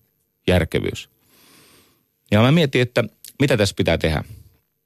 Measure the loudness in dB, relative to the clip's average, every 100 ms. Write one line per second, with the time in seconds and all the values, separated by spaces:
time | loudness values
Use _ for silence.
0 | _ _ _ _ -2 0 0 -4 -6 -10
1 | -16 _ _ _ _ _ _ _ _ _
2 | _ _ -2 2 4 2 2 0 0 -2
3 | -4 _ -12 -2 0 0 0 -2 -2 0
4 | -2 -4 -8 -18 -20 _ _ _